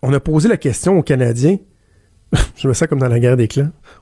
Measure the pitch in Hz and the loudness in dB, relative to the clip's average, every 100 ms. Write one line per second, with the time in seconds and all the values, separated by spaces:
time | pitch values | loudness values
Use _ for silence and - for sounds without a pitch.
0 | 131 139 - 156 208 208 139 - 180 190 | -2 -2 0 0 0 0 -2 -2 0 0
1 | 143 135 120 117 147 196 - _ _ _ | 0 0 0 0 0 0 -6 _ _ _
2 | _ _ - - - - 135 120 156 139 | _ _ -4 -2 -2 -2 -4 -2 -2 0
3 | 127 117 123 127 110 139 151 - - - | 0 2 2 2 0 -2 -4 -6 -20 -20